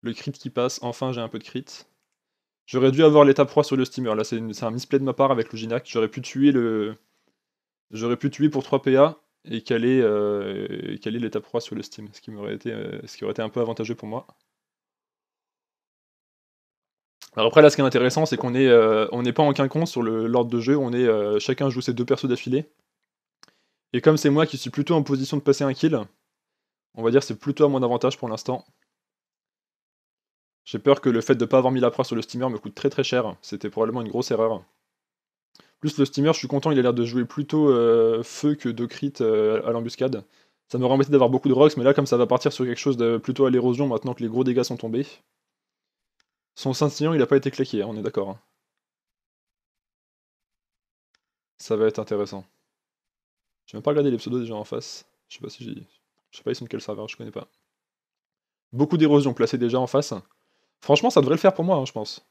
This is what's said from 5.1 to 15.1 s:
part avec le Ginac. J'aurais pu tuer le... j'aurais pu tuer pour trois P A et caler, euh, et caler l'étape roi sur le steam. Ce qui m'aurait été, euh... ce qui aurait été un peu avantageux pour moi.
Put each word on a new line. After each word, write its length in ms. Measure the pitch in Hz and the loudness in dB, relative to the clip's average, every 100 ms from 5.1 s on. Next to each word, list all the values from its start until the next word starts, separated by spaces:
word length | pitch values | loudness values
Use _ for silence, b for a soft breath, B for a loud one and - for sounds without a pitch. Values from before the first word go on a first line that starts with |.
part 180 | 123 139 | 0 2
avec 200 | 131 113 | 2 -2
le 60 | 110 | -6
Ginac. 280 | 113 117 - | -6 -6 -6
J'aurais 220 | 120 110 | -4 -4
pu 140 | 120 | -4
tuer 320 | 123 135 143 | -12 2 4
le... 440 | 135 117 110 104 107 _ _ _ _ _ _ _ _ _ | 4 0 -2 -4 -8 _ _ _ _ _ _ _ _ _
j'aurais 240 | 107 117 120 | -8 -4 -2
pu 160 | 143 | -4
tuer 180 | - 151 | 0 0
pour 140 | 143 | 0
trois 180 | - 139 | -2 -2
P 140 | 135 131 | 2 4
A 220 | 147 156 _ _ | 4 2 _ _
et 180 | - 117 | -12 -10
caler, 380 | - 117 117 131 | -4 0 2 2
euh, 920 | 117 104 104 104 98 98 101 104 104 | 2 2 0 -2 -6 -8 -8 -10 -10
et 40 | 104 | -10
caler 220 | - 113 | -8 -6
l'étape 260 | 113 110 - | -6 -8 -6
roi 140 | 120 | -8
sur 160 | - 113 | -8 -12
le 80 | |
steam. 260 | 104 - 104 | -14 -16 -20
Ce 80 | 104 | -20
qui 100 | - | -20
m'aurait 240 | 107 104 104 | -14 -10 -10
été, 160 | 120 | -10
euh... 340 | 110 104 107 110 | -10 -10 -12 -16
ce 120 | - | -10
qui 80 | 104 | -8
aurait 80 | |
été 80 | 104 | -6
un 80 | 110 | -6
peu 100 | 123 | -4
avantageux 360 | 117 113 110 117 | -6 -4 -8 -8
pour 120 | 107 | -10
moi. 180 | 113 - _ _ _ _ _ _ _ _ | -14 -14 _ _ _ _ _ _ _ _